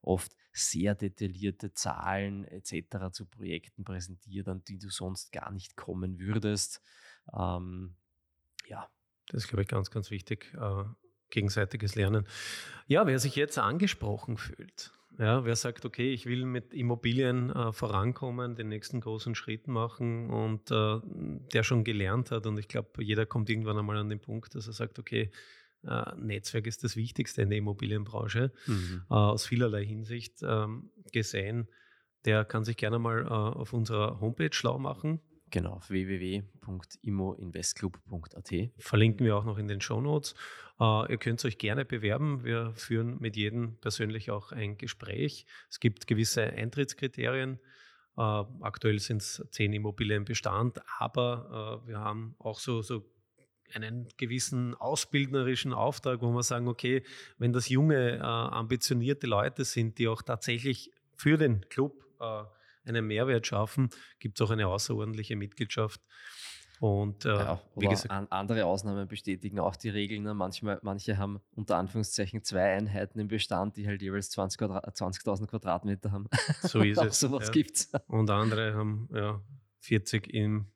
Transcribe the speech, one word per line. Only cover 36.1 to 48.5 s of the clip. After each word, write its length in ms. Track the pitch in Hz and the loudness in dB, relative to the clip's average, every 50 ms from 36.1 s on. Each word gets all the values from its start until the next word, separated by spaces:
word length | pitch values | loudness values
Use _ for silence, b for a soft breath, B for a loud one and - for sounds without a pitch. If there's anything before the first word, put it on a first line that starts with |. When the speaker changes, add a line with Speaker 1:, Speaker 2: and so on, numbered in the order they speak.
| 98 90 | -2 -4
Speaker 1:
w 240 | 92 92 95 104 101 101 _ - | -2 -2 -2 -4 -4 -8 _ -16
punkt 360 | - - 92 90 - _ - _ | -10 -8 -8 -8 -8 _ -20 _
immo 320 | - 113 101 98 95 95 90 | -4 -2 0 0 0 0 -2
investclub 680 | - 95 87 82 87 87 - - - - 92 92 - _ | -6 -10 -8 -8 -4 -4 -4 -4 -2 -4 -4 -4 -6 _
punkt 300 | - 92 82 80 - - | -10 -10 -10 -10 -10 -14
a 60 | - | -16
t. 320 | - - 92 85 107 123 _ - | -8 -2 0 0 0 -2 _ -10
Speaker 2:
Verlinken 480 | - - - 104 110 113 107 101 127 | -2 4 6 8 8 8 6 6 4
wir 100 | 113 104 | 4 4
auch 80 | 101 107 | 4 2
noch 140 | 113 101 107 | 0 -2 -2
in 100 | 107 104 | -2 -2
den 140 | 101 98 | -2 -4
Shownotes. 520 | - - 117 107 131 147 151 151 143 - B B B B B B B B B - | -2 -2 0 0 2 2 2 0 0 -2 B B B B B B B B B 4
Äh, 320 | 113 110 110 107 - - | 6 6 6 6 4 0
ihr 60 | 120 110 | -2 -2
könnt 260 | - 117 117 117 - | 0 -2 0 0 0
euch 140 | 123 104 - | -2 -2 0
gerne 260 | - 104 107 139 135 | 0 0 2 0 0
bewerben. 580 | - 127 113 110 101 110 131 151 151 143 131 | -2 -2 0 2 2 2 2 2 0 0 -2
Wir 300 | 120 120 117 117 117 113 113 | -2 -2 0 0 -2 -4 -6
führen 440 | - - - 113 113 113 117 123 135 | -8 -2 0 2 2 2 0 -2 -2
mit 180 | - 117 104 | -4 -4 0
jedem 400 | 107 104 107 110 120 120 113 113 - | 2 0 2 2 0 -2 -2 -4 -4
persönlich 500 | - 113 107 - 113 107 110 113 104 - | -4 -4 -2 0 -2 -2 -2 -4 -4 -4
auch 220 | 107 104 - - | -4 -4 -6 -8
ein 260 | - 117 107 101 104 101 | -6 -4 -4 -4 -4 -6
Gespräch. 680 | - 117 - _ - - 98 - 147 147 - - - B B B B B | -8 -10 -10 _ -8 -6 -2 -2 -2 -2 -2 -6 -16 B B B B B
Es 100 | - - | -10 4
gibt 280 | - 117 107 - - | 4 4 4 4 -2
gewisse 380 | - 117 107 113 110 - 120 110 | 0 2 2 4 2 2 2 0
Eintrittskriterien. 1120 | - - 110 110 117 123 143 139 135 - - 139 127 - 131 123 120 131 135 131 131 131 127 B B B B B B B B B B _ | 0 0 -2 -4 -2 0 0 -2 -2 -2 -6 -6 -6 -4 -2 0 0 0 0 -2 -4 -6 -8 B B B B B B B B B B _
Äh, 40 | - | 0
aktuell 800 | 117 107 107 104 101 113 | 2 2 2 0 -2 -4